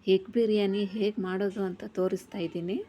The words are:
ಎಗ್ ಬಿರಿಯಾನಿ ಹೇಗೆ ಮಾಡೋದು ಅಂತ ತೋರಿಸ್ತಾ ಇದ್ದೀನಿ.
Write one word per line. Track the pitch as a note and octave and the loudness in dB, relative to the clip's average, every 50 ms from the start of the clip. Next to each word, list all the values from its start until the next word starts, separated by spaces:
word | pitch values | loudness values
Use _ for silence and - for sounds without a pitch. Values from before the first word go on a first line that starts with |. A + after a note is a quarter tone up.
| _ - F#3+ | _ 4 4
ಎಗ್ | F#3+ F#3+ A3+ G#3 | 4 4 0 0
ಬಿರಿಯಾನಿ | A#3 A#3 G#3+ G#3+ G#3+ G3+ G3 F#3+ G3+ G#3 G3 F#3 | 2 2 4 4 4 4 2 2 0 0 -2 0
ಹೇಗೆ | A3 G#3 G#3 G#3+ - F#3 | 0 0 0 0 0 -2
ಮಾಡೋದು | F#3 F#3 F#3+ G3+ G3+ F#3+ G#3+ G3 F#3 | -2 -2 0 -2 -2 -2 -2 -4 -4
ಅಂತ | F3+ G3 - G#3+ - - | -4 -6 -10 -8 -2 0
ತೋರಿಸ್ತಾ | F#3 F#3 G3 F3+ - - - G#3 E3+ | 0 0 0 -2 -6 -8 -8 -6 -6
ಇದ್ದೀನಿ. | E3 - F3 E3+ F3 G3 C#4 G#4+ | -4 -4 -4 -4 -4 -4 -4 -6